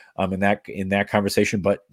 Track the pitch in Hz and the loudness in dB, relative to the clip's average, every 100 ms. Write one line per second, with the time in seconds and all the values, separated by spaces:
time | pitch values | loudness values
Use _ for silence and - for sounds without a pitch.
0 | - - 95 95 101 104 - 98 95 98 | -16 -6 -4 0 0 0 -4 -8 -2 0
1 | 101 107 98 - - 107 95 101 _ | 2 0 0 0 0 0 0 -2 _